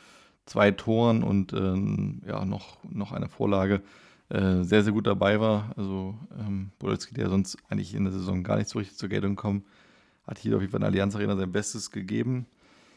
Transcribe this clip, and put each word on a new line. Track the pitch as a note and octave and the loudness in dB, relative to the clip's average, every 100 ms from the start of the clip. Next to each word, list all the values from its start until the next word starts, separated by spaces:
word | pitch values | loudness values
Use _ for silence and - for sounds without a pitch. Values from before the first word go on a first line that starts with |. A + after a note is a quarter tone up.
| - - - _ | -20 -20 -20 _
zwei | - - G#2 | -6 4 4
Toren | F#2+ - A2 A#2+ A2+ | 4 0 2 4 4
und, | A2+ G2+ F#2 | 2 0 0
ähm, | G#2+ F#2+ F#2 G2+ G2+ G2+ - - | -2 0 0 0 -2 -4 -6 -8
ja, | G#2 | -6
noch, | F#2+ G2+ - - | -4 -6 -8 -18
noch | - G#2 G2+ | -12 -10 -8
einer | - G#2 | -6 -8
Vorlage, | - A2 G2 F#2+ G2+ - - - - - | -2 2 4 4 2 -2 -20 -20 -20 -6
äh, | G#2 F#2+ F#2 | 0 4 4
sehr, | F2+ G#2+ | 6 6
sehr | G#2 | 6
gut | G#2 G2+ | 2 2
dabei | G2 G2 G#2+ | 4 4 4
war. | A2 G#2 G#2+ - | 4 2 -2 -6
Also, | G2 F#2+ F#2+ A2 - - | -6 -4 -6 -10 -14 -10
ähm, | G#2+ G2 G2 - | -6 -6 -6 -8
Podolski, | G2 G#2 - | -4 -4 -4
der | - G2 | -4 0
sonst | F#2+ F#2+ - - | 0 0 -6 -8
eigentlich | G#2 F#2 | -6 -4
in | G#2 | -2
der | F#2+ | -2
Saison | F#2 F#2 F#2 | -2 -4 -4
gar | F#2+ G#2 | 0 0
nicht | G#2 | 0
so | A2+ | -4
richtig | G2+ - | -8 -8
zur | G2 | -4
Geltung | G2+ G2 G2 | -2 0 -2
kommt, | G#2 G2+ - _ _ _ _ _ - | -2 -2 -4 _ _ _ _ _ -14
hat | - | -8
hier | A2 G#2+ | 0 0
auf | |
jeden | G2 | 0
Fall | G#2+ | 0
in | |
der | G#2 | 0
Allianz | G2 G2+ | 2 0
Arena | G#2 G#2 G2 | 0 -2 -2
sein | F#2 | -2
Bestes | G2 G#2 A2 - | -2 -4 -8 -10
gegeben. | G#2+ F#2+ A2+ A#2 B2+ B2 _ _ _ _ | -10 -4 0 0 0 -6 _ _ _ _